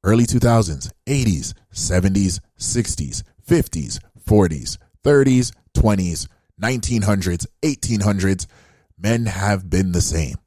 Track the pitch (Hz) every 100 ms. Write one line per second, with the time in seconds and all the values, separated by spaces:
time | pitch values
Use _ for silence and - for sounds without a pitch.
0 | 95 113 117 131 120 117 92 71 - _
1 | - 139 117 78 64 - _ - - 90
2 | 95 95 95 90 _ _ - 120 113 -
3 | 71 - - _ - 170 - 82 67 -
4 | - - - 104 90 76 58 - _ _
5 | - 143 135 127 120 - _ - 110 101
6 | 90 80 - _ _ _ 113 127 - 120
7 | 101 101 90 87 - _ 156 135 - 110
8 | 104 98 95 95 - _ _ _ _ _
9 | 101 117 113 92 98 98 92 92 95 87
10 | - 82 73 65